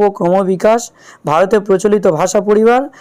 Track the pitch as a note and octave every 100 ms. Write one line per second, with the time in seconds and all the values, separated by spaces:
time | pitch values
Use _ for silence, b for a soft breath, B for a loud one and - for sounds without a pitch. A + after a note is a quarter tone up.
0 | G#3 G3 F3 F#3+ F#3+ F#3 G#3+ A#3 - B
1 | B B C#3+ D#3 F#3+ G#3+ G3+ F#3+ G#3 G#3
2 | F#3+ D#3+ F3+ G#3+ G3+ G#3 A3+ B3 C#4 B